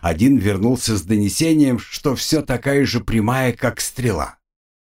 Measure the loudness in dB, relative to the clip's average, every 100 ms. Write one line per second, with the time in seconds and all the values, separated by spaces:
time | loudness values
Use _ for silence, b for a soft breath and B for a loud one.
0 | -4 2 4 4 2 0 0 0 0 -2
1 | 0 0 0 0 2 4 4 2 -4 -6
2 | -4 -4 -2 -2 -2 -4 0 0 2 0
3 | -2 0 0 0 0 -2 -4 -4 -10 -4
4 | -2 -2 -4 -10 _ _ _ _ _